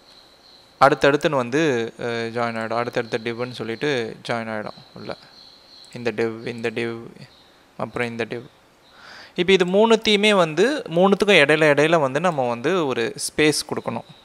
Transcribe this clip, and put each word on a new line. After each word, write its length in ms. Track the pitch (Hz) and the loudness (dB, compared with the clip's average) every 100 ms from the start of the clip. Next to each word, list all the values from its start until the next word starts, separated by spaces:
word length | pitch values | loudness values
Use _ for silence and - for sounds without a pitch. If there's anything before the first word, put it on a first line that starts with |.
| _ - _ _ _ - _ _ | _ -20 _ _ _ -20 _ _
அடுத்தடுத்துன்னு 540 | 135 147 143 143 165 | 2 4 2 2 0
வந்து, 580 | 143 120 139 160 120 113 - | -2 -2 0 0 0 -4 -8
அஹ், 300 | 123 117 117 | -8 -6 -6
ஜாயின் 240 | 117 117 113 | -4 -4 -4
ஆயிடும். 200 | 110 113 | -4 -4
அடுத்தடுத்த 420 | 120 127 113 117 | -2 -4 -4 -6
divன்னு 320 | 113 117 123 | -6 -6 -8
சொல்லிட்டு 680 | 120 113 113 147 131 110 - - | -8 -8 -4 -2 -2 -4 -10 -8
ஜாயின் 200 | 117 113 | -6 -6
ஆயிடும் 280 | 110 107 - - | -8 -10 -14 -20
உள்ள. 220 | 117 107 - - - - - _ - - | -18 -14 -14 -16 -20 -20 -20 _ -20 -20
இந்த 180 | 123 117 | -8 -6
div, 340 | 107 117 113 123 | -2 -4 -4 -10
இந்த 240 | 120 117 | -8 -6
div, 220 | 113 117 113 117 - 131 _ _ _ _ - | -6 -6 -8 -14 -20 -20 _ _ _ _ -12
அப்புறம் 320 | 120 120 120 | -10 -6 -6
இந்த 160 | 117 | -6
div. 180 | 113 120 135 _ _ _ _ - - - - | -8 -8 -14 _ _ _ _ -20 -20 -20 -12
இப்போ 180 | - 175 | -4 2
இது 120 | 185 | 2
மூணுத்தையுமே 720 | 180 196 226 220 220 202 214 | 4 2 4 4 4 2 4
வந்து, 480 | 202 165 151 233 294 - | 4 2 2 0 0 -4
மூணுத்துக்கும் 520 | 165 196 196 208 185 | 2 4 4 6 6
இடையில, 280 | 143 156 156 | 6 6 4
இடையில 300 | 143 156 170 | 4 4 4
வந்து 200 | 139 139 | 2 0
நம்ம 280 | 180 151 120 | -2 -2 -2
வந்து 380 | 117 135 185 147 | -2 -2 -2 -2
ஒரு 280 | 120 113 - | -2 -4 -6
ஸ்பேஸ் 440 | - - 151 143 - | -8 2 2 2 -4
கொடுக்கணும். 400 | 120 - 117 - - | -8 -6 -10 -12 -20